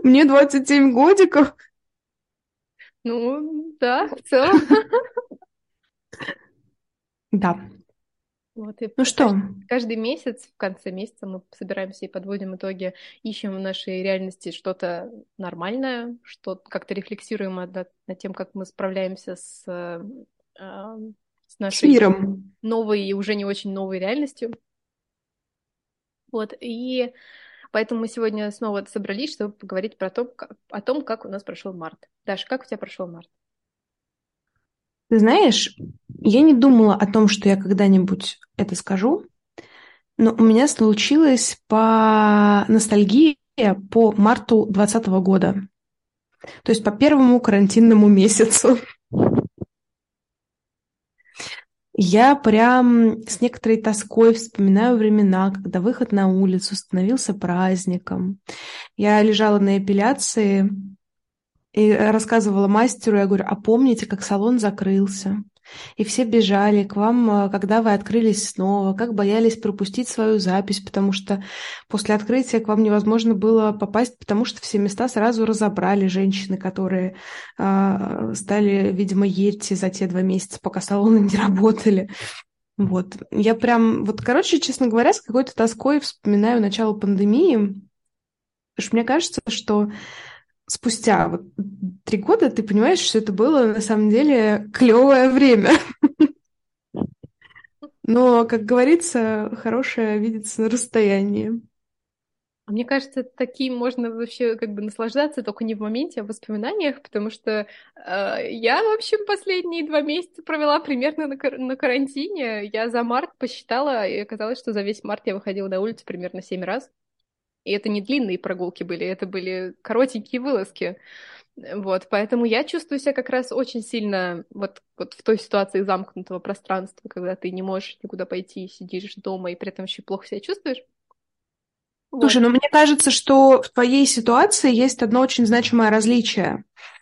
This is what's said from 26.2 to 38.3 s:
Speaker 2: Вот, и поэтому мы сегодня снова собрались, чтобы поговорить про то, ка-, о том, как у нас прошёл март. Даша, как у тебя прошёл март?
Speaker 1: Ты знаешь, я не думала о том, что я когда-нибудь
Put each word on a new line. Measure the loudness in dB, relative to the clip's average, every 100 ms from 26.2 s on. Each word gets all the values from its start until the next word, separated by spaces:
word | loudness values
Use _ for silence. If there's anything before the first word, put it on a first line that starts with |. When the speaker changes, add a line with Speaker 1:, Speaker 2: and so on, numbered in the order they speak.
| _
Speaker 2:
Вот, | -10 -10 -12
и | -14 -12 -8 -6 -6 -10 _ -20 -20 _ _
поэтому | -6 -4 -6
мы | -8
сегодня | -6 -6 -4 -8
снова | -8 -8 -6 -8
собрались, | -10 -8 -8 -10
чтобы | -8 -10
поговорить | -10 -10 -8 -8 -8
про | -8
то, | -6
ка-, | -8 -12 -20 -20 _
о | -10
том, | -6 -6
как | -6 -10 -10
у |
нас | -14
прошёл | -14 -16 -16
март. | -14 -16 -18 _ _ -10
Даша, | -10 -8
как | -10
у | -10
тебя | -14
прошёл | -14 -12 -14
март? | -14 -20 _ _ _ _ _ _ _ _ _ _ _ _ _ _ _ _ _ _
Speaker 1:
Ты | 4
знаешь, | 4 6 4 2 -4 -10 -20 -20 -20 -4
я | 2 6
не | 6
думала | 8 8 8 6 4
о | 2
том, | 4 4
что | 4 2
я | 0
когда-нибудь | 0 2 4 4 2 -2 -8